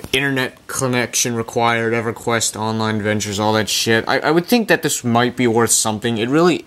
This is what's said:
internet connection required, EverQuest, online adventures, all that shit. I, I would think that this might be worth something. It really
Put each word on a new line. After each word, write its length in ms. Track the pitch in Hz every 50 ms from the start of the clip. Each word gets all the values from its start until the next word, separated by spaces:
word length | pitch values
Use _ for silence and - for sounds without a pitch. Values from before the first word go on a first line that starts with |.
| - - -
internet 540 | 135 143 139 135 131 131 - - - - -
connection 680 | - - 135 127 123 123 120 117 - - - 127 120
required, 580 | 113 113 - - 123 117 117 117 113 113 113 113
EverQuest, 600 | 117 107 117 107 - - 123 117 113 104 - -
online 420 | 104 107 113 110 110 110 110 110 107
adventures, 420 | 101 107 107 107 101 104 101 98
all 140 | 107 107 107
that 140 | 110 104 -
shit. 380 | - - - 117 113 113 113 -
I, 120 | 131 135
I 100 | - 143
would 160 | 156 170 170
think 220 | - 240 240 214 -
that 160 | 170 160 -
this 200 | 147 - - -
might 320 | 120 117 120 120 123 123
be 120 | - 127 117
worth 240 | 110 117 117 110
something. 480 | - - - 113 107 104 - 120 117 107
It 100 | 117 123
really 320 | 139 160 170 180 147 - -